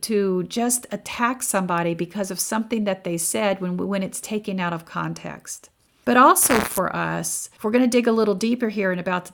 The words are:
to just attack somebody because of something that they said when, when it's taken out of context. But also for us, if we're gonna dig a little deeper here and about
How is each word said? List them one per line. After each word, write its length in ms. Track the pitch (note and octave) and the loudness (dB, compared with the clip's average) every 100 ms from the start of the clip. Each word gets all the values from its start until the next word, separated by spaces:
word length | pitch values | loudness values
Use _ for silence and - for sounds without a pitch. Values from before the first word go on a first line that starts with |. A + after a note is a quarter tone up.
to 420 | - G#3 G3 F#3 | -2 0 2 0
just 400 | F3 A#3 A#3+ B3 - | -2 -2 0 -2 -4
attack 540 | G3+ - - A#3+ B3+ | -10 -8 -2 -2 -2
somebody 500 | - G3 F#3 E3+ E3+ | -2 -2 0 0 0
because 380 | E3 E3+ G#3 F#3+ | -2 -4 -4 -6
of 80 | F3+ | -4
something 420 | - A3 A3 A3+ | -2 -2 -2 -2
that 220 | G3+ F#3+ | 0 -2
they 120 | F3+ E3+ | -2 -4
said 440 | - A3 G#3 F#3+ | -2 0 0 0
when, 160 | F#3 F3+ | -2 -2
when 260 | F#3 G3 | -2 -2
it's 180 | F#3+ - | -4 -6
taken 380 | - G#3+ G#3 F#3+ | -6 -6 -4 -2
out 140 | F3 | 0
of 120 | E3 | -2
context. 880 | E3 E3+ D#3+ E3 - D3 - - - _ _ _ | -4 -6 -4 -6 -10 -12 -12 -14 -16 _ _ _
But 120 | - B3 | 2 8
also 420 | C#4+ F#4 - A#3 | 8 8 4 2
for 360 | - G3 F3+ E3+ | 2 -2 -2 -2
us, 540 | E3 E3 E3 - - | -2 -2 -4 -6 -10
if 80 | - | -6
we're 80 | G#3+ | 0
gonna 160 | A#3+ B3+ | 2 4
dig 220 | B3 A#3 | 4 4
a 40 | |
little 220 | A3+ G#3+ | 2 2
deeper 340 | F#3+ A3+ B3 A#3 | 2 0 0 -2
here 220 | G#3 F#3+ | 0 -2
and 80 | F3+ | -2
about 320 | F3 F3+ - | -2 -4 -6